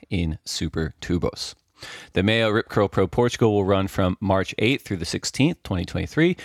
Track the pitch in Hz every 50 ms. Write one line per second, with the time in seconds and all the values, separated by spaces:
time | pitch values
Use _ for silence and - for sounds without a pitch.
0 | - - 104 90 87 82 78 - - - - - - 78 - 82 80 76 - -
1 | - - 82 87 - - - - - - - _ _ _ _ - - - - -
2 | - - - 92 95 104 110 117 113 110 104 110 - - - 110 101 95 - 107
3 | 95 90 - - 120 120 - - 120 110 104 101 98 92 101 95 98 95 - -
4 | 95 92 90 - 107 98 95 95 92 - - - 104 117 139 - - - 101 85
5 | 82 - - - - - - - 131 170 170 - - - 98 90 87 - - 87
6 | 90 - - 147 165 180 175 - -